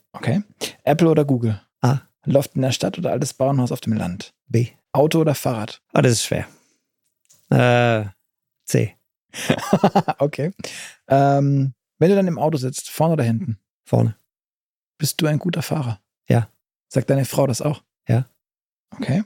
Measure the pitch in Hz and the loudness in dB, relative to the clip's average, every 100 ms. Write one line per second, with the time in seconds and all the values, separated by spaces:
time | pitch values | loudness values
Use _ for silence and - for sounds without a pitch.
0 | _ - - 202 - - - - - 160 | _ -8 -4 -4 -4 -12 -14 -6 -2 2
1 | 165 156 143 127 117 101 _ - 120 135 | 4 2 2 0 0 -4 _ -2 0 0
2 | _ _ - 139 135 - 131 120 190 185 | _ _ 0 0 0 -2 -2 -2 -4 -4
3 | 175 123 147 - 135 139 123 117 - 110 | -4 -2 -4 -2 0 0 -2 -4 -4 -4
4 | 90 90 - _ - 117 120 _ _ - | -4 -8 -14 _ -4 -2 -2 _ _ 2
5 | 156 165 156 135 135 117 104 - _ - | 2 4 2 0 -2 -4 -8 -12 _ 2
6 | 127 113 - - - _ _ _ _ _ | 4 4 0 -6 -6 _ _ _ _ _
7 | _ _ _ _ - 135 123 120 120 110 | _ _ _ _ 0 2 4 4 2 0
8 | 104 - _ _ _ _ - 123 110 _ | -2 -12 _ _ _ _ -2 -2 -2 _
9 | _ _ _ - - - - 190 180 196 | _ _ _ -10 -4 -4 0 2 2 0
10 | - - 143 - 151 - - - - - | -2 -2 -2 -2 -6 -6 -14 -14 -18 -14
11 | - 135 139 139 139 139 135 - _ - | 0 2 4 4 2 2 0 -4 _ 0
12 | 165 202 185 143 151 156 127 - - - | 2 4 2 0 -2 -2 -4 -8 -10 -2
13 | 160 156 117 113 156 110 _ _ - 120 | 0 2 0 0 -4 -8 _ _ -2 0
14 | 113 - _ _ _ _ _ _ _ - | 0 -2 _ _ _ _ _ _ _ -8
15 | 143 - 156 151 180 170 - 160 123 104 | -6 -2 0 0 -2 -6 -4 -4 -6 -8
16 | _ _ - 117 107 _ _ _ _ 135 | _ _ 0 0 0 _ _ _ _ -4
17 | - 139 131 - 135 120 151 147 _ _ | 0 -2 0 0 0 0 -4 -6 _ _
18 | - 117 131 _ _ _ _ _ _ - | -2 -2 -2 _ _ _ _ _ _ -10
19 | - 165 | -2 -2